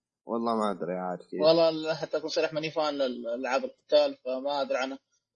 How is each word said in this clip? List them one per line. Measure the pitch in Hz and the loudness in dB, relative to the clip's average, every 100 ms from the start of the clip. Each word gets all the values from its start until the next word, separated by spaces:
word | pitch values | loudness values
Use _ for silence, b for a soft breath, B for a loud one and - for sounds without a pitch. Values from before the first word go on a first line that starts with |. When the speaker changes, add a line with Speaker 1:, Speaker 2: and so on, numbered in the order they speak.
| _ _ - | _ _ -6
Speaker 1:
والله | 113 117 113 | -2 0 2
ما | 107 | 0
أدري | 92 87 | -2 -4
عاد | 90 92 90 | -4 -4 -6
كيف. | - 90 | -8 2
Speaker 2:
والله | 156 165 165 | 4 6 4
لا، | 160 156 160 | 2 -4 -4
حتى | 156 156 | -4 -4
أكون | 151 | -2
صريح | 170 156 | 0 0
ماني | 156 156 | -2 -4
فان | 160 151 143 | -2 -2 0
لألعاب | 131 120 117 120 127 131 | -2 -2 -6 -4 -2 -2
القتال، | 127 - - 151 143 139 - | -2 -8 2 4 4 0 -6
فما | 131 135 143 | -4 -2 -2
أدري | 131 135 | 0 -2
عنها. | 131 135 _ _ _ | -2 -6 _ _ _